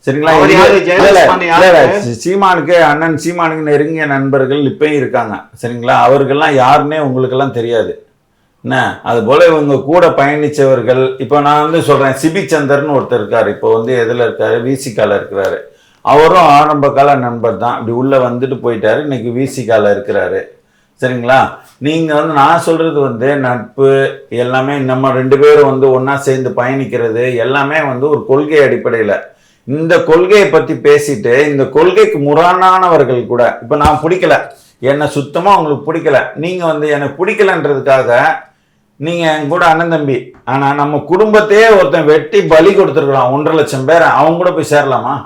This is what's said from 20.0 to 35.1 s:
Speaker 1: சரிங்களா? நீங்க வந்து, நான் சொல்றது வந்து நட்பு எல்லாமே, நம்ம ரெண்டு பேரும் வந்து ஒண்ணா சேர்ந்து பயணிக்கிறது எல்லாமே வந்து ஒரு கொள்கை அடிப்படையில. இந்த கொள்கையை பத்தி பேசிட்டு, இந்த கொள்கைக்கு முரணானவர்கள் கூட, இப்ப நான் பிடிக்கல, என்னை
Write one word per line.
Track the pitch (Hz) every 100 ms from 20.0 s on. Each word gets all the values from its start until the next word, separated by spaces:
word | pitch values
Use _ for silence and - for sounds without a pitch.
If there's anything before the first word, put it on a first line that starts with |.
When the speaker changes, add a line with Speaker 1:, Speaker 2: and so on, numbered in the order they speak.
| - 98 90 95 - _ _ _ _ _
Speaker 1:
சரிங்களா? | 127 123 120 131 117 - - _ 139
நீங்க | 165 160 151
வந்து, | 160 147
நான் | 143 170 165
சொல்றது | 165 165 147 135
வந்து | 117 131 143 131
நட்பு | 120 107 - 135 135 135 - - 113
எல்லாமே, | 123 131 135 143 131
நம்ம | 131 135 127
ரெண்டு | 131 135
பேரும் | 147 151 139
வந்து | 131 135 127
ஒண்ணா | 131 139 135
சேர்ந்து | 131 123 110
பயணிக்கிறது | 123 135 120 117 117 113 127 120 120
எல்லாமே | 143 139 156 143
வந்து | 123 147
ஒரு | 143 -
கொள்கை | 135 151 156 131
அடிப்படையில. | - 117 113 104 92 - _ _ _ - 147
இந்த | 165 165 -
கொள்கையை | 160 185 208 190
பத்தி | 156 135 156 143
பேசிட்டு, | 147 147 127 117 127 151
இந்த | 139 123 147
கொள்கைக்கு | 175 185 214 151 143
முரணானவர்கள் | 151 175 180 185 185 180 160 127 123 110
கூட, | 120 120 - 117
இப்ப | 147
நான் | 147 151 156
பிடிக்கல, | 180 170 - - - _ _ 123
என்னை | 143 139